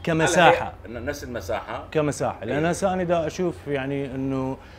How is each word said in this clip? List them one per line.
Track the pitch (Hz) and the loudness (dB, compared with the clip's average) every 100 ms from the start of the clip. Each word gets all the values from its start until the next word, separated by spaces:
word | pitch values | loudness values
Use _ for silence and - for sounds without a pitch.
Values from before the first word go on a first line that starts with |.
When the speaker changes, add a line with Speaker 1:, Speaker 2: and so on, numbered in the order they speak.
Speaker 1:
كمساحة. | - 160 151 180 170 - 113 | 0 2 4 8 8 6 -2
Speaker 2:
على | - - 117 | -10 -12 -10
هي-، | |
ن-، | 123 | -8
نفس | 143 | -8
المساحة. | 135 120 - 104 - 123 - | -8 -8 -6 -6 -6 -10 -4
Speaker 1:
كمساحة، | 156 147 131 127 98 | 0 2 0 -2 -2
Speaker 2:
إيه. | 107 | -4
Speaker 1:
لأن | 135 160 | 0 0
هسه | 170 190 | 2 0
أنا | 185 | 0
دا | 175 175 156 | 0 0 0
أشوف | - 180 165 - | -2 -2 -2 -4
يعني | 143 135 139 139 135 | -2 -2 -4 -4 -4
إنه | 135 135 131 135 - | -2 -2 -2 -6 -12